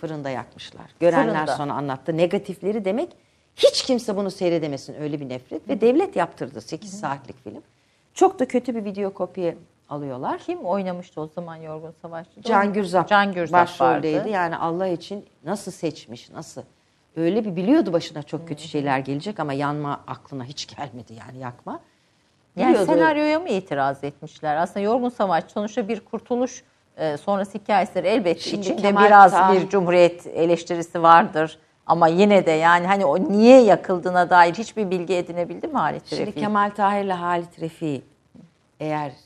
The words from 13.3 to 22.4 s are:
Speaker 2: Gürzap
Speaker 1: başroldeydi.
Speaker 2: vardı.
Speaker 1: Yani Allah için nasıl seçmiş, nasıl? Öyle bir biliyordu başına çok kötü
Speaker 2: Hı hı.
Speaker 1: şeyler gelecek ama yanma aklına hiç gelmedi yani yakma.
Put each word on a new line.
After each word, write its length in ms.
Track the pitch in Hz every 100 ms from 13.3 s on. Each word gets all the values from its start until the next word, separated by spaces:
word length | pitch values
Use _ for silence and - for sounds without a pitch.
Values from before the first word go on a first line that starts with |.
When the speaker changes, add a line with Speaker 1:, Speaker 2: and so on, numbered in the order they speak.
Speaker 2:
Gürzap 280 | 180 165 175
Speaker 1:
başroldeydi. 560 | 175 - 127 131 156 156
Speaker 2:
vardı. 100 | 220
Speaker 1:
Yani 280 | 196 170 165
Allah 300 | 165 170 190
için 400 | 170 - 202 - _
nasıl 280 | 147 196 -
seçmiş, 580 | - 160 - - 117 -
nasıl? 320 | - 160 - - _ _ _ _ 160
Öyle 280 | 165 214
bir 120 | 214 170
biliyordu 360 | 190 311 214
başına 300 | 165 - 156
çok 260 | 143 151 -
kötü 120 | 147
Speaker 2:
Hı 20 |
hı. 40 | -
Speaker 1:
şeyler 300 | 147 143 135
gelecek 420 | 135 139 208 214
ama 120 | 151
yanma 480 | 139 143 147 143 139 -
aklına 380 | 123 _ 139
hiç 320 | 127 143 - 110
gelmedi 360 | 139 120 110 113 110
yani 120 | 131
yakma. 420 | 127 120 185 330 _ _ _ _ _ _